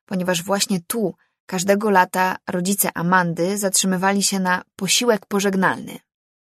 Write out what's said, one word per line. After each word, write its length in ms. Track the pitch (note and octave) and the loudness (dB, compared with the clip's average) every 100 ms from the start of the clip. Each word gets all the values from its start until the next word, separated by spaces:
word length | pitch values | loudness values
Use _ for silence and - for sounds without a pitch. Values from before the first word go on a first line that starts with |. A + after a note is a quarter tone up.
| _ | _
ponieważ 360 | F#3 F3+ F3 | -4 -2 -2
właśnie 380 | F#3 G3 - F#3 | -2 -4 -2 -4
tu 340 | - A#3 F#3+ - _ _ - | -4 -4 -4 -4 _ _ -8
każdego 440 | F#3 G3 G3+ G#3+ | -4 2 2 4
lata 460 | F#3+ F#3 F#3 F#3 - - | 4 2 0 -2 -2 -6
rodzice 440 | F#3 F3+ G3+ F3+ | -4 -2 0 -2
Amandy 640 | - E3+ F#3 F3 E3 F3 G3+ | -2 2 2 2 -2 -2 -2
zatrzymywali 640 | G3 - G3 F#3 F#3+ G3+ | -2 0 0 0 0 0
się 180 | F#3+ G3 | 0 -2
na 220 | F#3 F#3 - - | 0 -2 -4 -8
posiłek 500 | F#3 - B3 G#3+ - | -2 2 2 0 0
pożegnalny. 720 | G3+ G3+ F#3+ F3+ A#2 - - _ _ _ _ | 0 0 2 0 0 -8 -16 _ _ _ _